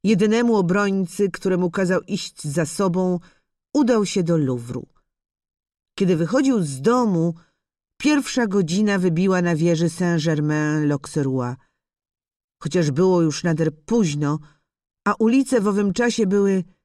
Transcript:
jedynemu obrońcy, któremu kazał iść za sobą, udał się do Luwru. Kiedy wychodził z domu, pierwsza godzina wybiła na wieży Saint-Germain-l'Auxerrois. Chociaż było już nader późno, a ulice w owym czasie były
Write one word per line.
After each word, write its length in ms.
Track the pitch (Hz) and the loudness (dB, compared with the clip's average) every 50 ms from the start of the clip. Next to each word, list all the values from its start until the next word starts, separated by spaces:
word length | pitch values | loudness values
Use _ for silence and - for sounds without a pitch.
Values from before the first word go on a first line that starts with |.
| - | 2
jedynemu 520 | 190 220 175 214 214 220 233 240 233 226 | 2 2 4 4 2 2 2 2 2 2
obrońcy, 720 | 208 185 165 185 202 202 196 190 190 190 170 - - 208 190 | 2 2 2 0 0 0 0 0 -2 -4 -4 -2 -2 -2 -2
któremu 400 | - - - 190 185 175 180 170 | -2 -4 -2 -2 0 0 -2 -2
kazał 300 | 170 202 190 175 185 175 | -2 -2 -2 0 0 -2
iść 420 | - - 202 - - - _ - - | -2 -4 -8 -8 -8 -10 _ -12 -10
za 220 | 151 139 170 160 | -6 -4 -2 -4
sobą, 540 | 143 - - 202 185 170 185 185 185 180 175 - - _ _ _ _ _ _ _ _ - | -4 -2 -2 -2 0 0 0 0 0 -2 -4 -6 -14 _ _ _ _ _ _ _ _ 0
udał 320 | 285 285 226 240 220 208 | 0 2 4 2 2 0
się 180 | - - 202 170 | 0 -2 -2 0
do 140 | 160 170 | 2 2
Luwru. 500 | 160 147 131 127 120 120 120 120 127 - _ _ _ _ _ _ _ _ _ _ _ _ _ _ _ _ _ _ _ _ _ _ | 0 0 0 -2 -4 -6 -10 -10 -12 -12 _ _ _ _ _ _ _ _ _ _ _ _ _ _ _ _ _ _ _ _ _ _
Kiedy 180 | - 196 180 185 | -2 0 2 2
wychodził 480 | 156 170 160 202 269 269 269 254 214 170 | 0 0 0 0 2 2 2 2 0 -2
z 180 | 143 135 131 | -4 -6 -2
domu, 520 | 139 214 240 254 247 220 185 165 160 170 165 - _ _ _ _ _ _ _ _ _ _ _ _ | 0 2 2 2 2 2 2 2 0 0 -2 -6 _ _ _ _ _ _ _ _ _ _ _ _
pierwsza 460 | - 285 302 294 - - - 262 233 | 0 2 2 2 0 -2 -2 -2 -2
godzina 520 | 208 185 202 180 151 175 196 214 208 202 190 | 0 0 0 0 0 0 0 0 0 0 2
wybiła 420 | 180 185 165 165 190 190 190 180 | 0 0 2 2 2 2 2 2
na 140 | 175 170 170 | 2 0 0
wieży 340 | 147 165 175 170 156 170 165 | 2 2 2 2 2 0 -2
Saint-Germain-l'Auxerrois. 1700 | 160 - 180 175 170 160 147 170 156 151 151 151 151 151 151 151 151 156 151 147 147 139 139 - - 156 139 135 131 131 123 123 127 - _ _ _ _ _ _ _ _ _ _ _ _ _ _ _ _ _ _ _ _ - | -2 -2 -2 0 0 0 0 0 0 0 0 -2 0 0 0 0 0 0 0 0 -2 -2 -6 -6 -4 -4 -2 -2 -2 -4 -4 -6 -8 -12 _ _ _ _ _ _ _ _ _ _ _ _ _ _ _ _ _ _ _ _ -10
Chociaż 280 | 151 - 180 165 147 | -2 0 0 0 0
było 300 | 131 147 185 190 185 175 | 2 2 2 4 4 2
już 220 | 165 156 143 - - | 2 0 -2 -2 -2
nader 320 | 175 160 151 165 160 156 | -2 0 0 -2 -2 -4
późno, 640 | - _ - 226 240 208 156 143 147 147 143 151 156 - - _ _ _ _ _ _ _ _ _ _ _ | -6 _ -2 0 0 2 0 0 -2 -2 -2 -2 -4 -8 -16 _ _ _ _ _ _ _ _ _ _ _
a 60 | 208 208 - | -4 -2 0
ulice 420 | 220 226 247 269 262 - 269 240 | 0 2 2 2 0 2 0 0
w 60 | 190 | 2
owym 260 | 214 196 202 208 202 180 | 2 0 0 0 0 0
czasie 340 | - 240 240 220 - 220 | 0 0 0 0 0 0
były 360 | 185 196 202 202 196 190 190 170 - _ _ | 0 2 2 2 2 0 -2 -4 -6 _ _